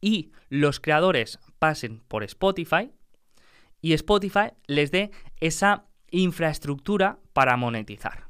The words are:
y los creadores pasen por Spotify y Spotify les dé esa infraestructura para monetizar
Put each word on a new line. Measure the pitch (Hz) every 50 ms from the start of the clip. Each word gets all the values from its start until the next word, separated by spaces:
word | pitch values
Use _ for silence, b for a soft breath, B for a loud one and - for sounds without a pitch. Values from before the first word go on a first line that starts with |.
y | - 202 220 202 151 - b b b b
los | - 139 147 147 139 -
creadores | - - 151 151 170 190 180 135 113 - - - - - - -
pasen | - 156 156 - - 117 110 110 _ _
por | - 107 107
Spotify | 98 - - - 196 190 185 170 156 - 165 214 277 - _ - _ - _ _ _ b b b b b b b b b _
y | - 160 160
Spotify | 151 147 - 208 208 190 202 - 202 208 233 - _ _
les | - 143 147 147 139
dé | 127 180 202 202 B B B B B -
esa | - 160 160 - 196 202 208 202 - _ _ _ _ -
infraestructura | - 175 185 180 165 - 170 160 151 - - 147 143 135 - - 202 202 190 196 - - - - -
para | - 135 127 123
monetizar | 123 123 120 117 113 107 - 107 - - 110 - - - -